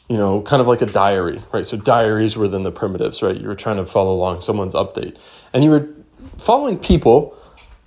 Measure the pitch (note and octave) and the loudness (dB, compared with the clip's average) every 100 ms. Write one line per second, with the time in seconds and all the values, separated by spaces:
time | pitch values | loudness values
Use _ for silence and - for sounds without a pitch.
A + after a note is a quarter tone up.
0 | - A2+ G2+ G2+ G2+ C3+ B2 A#2+ A2 G#2 | -4 -2 0 0 0 2 2 2 0 2
1 | G2 G2 E2+ - - G#2+ F2+ A2 A#2 A#2 | 2 2 -2 -6 -6 -6 -6 -4 2 2
2 | A2 G#2+ A2 A2 G2+ G2 F#2+ F2 G2+ F#2 | 2 0 0 0 -2 -2 -6 -6 -6 -4
3 | A2 - G2 F#2+ G#2 G2+ A2+ G#2 F2+ G#2 | -4 -2 -4 -4 -6 -8 -6 -6 -2 0
4 | F#2+ F#2 F#2 F2 - G#2 F#2 D#2+ - - | 0 0 -2 -2 -4 -4 -4 -4 -4 -6
5 | - - - - _ B2+ D3+ D3+ D3 - | -10 -14 -20 -20 _ 2 4 4 0 -10
6 | - _ - - - B3+ C#4+ F#3+ - E3+ | -20 _ -20 -4 2 2 2 -2 2 4
7 | - B2+ D3+ - - - - - | 6 4 2 -8 -20 -20 -20 -20